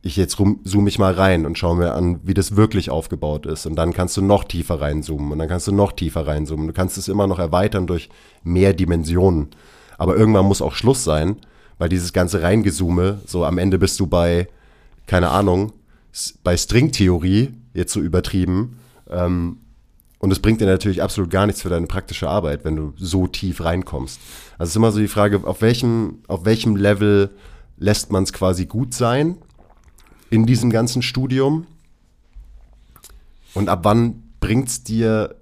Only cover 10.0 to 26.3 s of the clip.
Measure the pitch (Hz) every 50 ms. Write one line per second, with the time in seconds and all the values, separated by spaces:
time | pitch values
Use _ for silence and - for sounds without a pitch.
10 | - 85 - - 110 107 107 98 95 98 98 - - 69 - - - 113 135 127
11 | - 82 76 76 78 87 104 - - _ _ _ _ _ - - 87 85 90 92
12 | 87 87 - 92 90 85 85 95 80 87 98 113 104 101 87 78 95 82 87 87
13 | 90 95 101 101 - - - 90 82 73 87 87 90 101 92 - - 85 - -
14 | 101 78 87 87 85 85 87 87 90 - - _ _ - _ _ _ - _ -
15 | - - 95 90 90 85 67 95 101 95 90 92 101 110 - - _ _ _ _
16 | _ _ _ - - - - _ _ 90 87 87 - - 104 120 135 - 120 -
17 | 104 92 90 85 76 92 95 104 123 139 - - - _ _ 90 90 - - 104
18 | - - 80 90 90 - - 98 92 92 90 95 113 127 - - - _ _ -
19 | _ - - 87 90 87 90 87 85 87 - - - _ - _ _ _ _ _
20 | _ _ _ _ - 95 95 - - 107 113 110 113 95 95 90 - 101 92 85
21 | 80 - - - 95 82 85 92 101 104 95 - - 95 87 85 87 82 - 95
22 | - - 85 - - 78 78 104 85 78 73 73 - 78 78 78 78 73 69 78
23 | 92 87 80 95 90 87 - - - 92 82 - 87 82 85 90 90 - - 67
24 | 65 - - - - - - - - - - - 85 85 78 110 113 113 101 107
25 | 107 98 - 104 104 104 101 98 - - 92 - 110 110 120 127 - 120 117 117
26 | 110 - - - _ -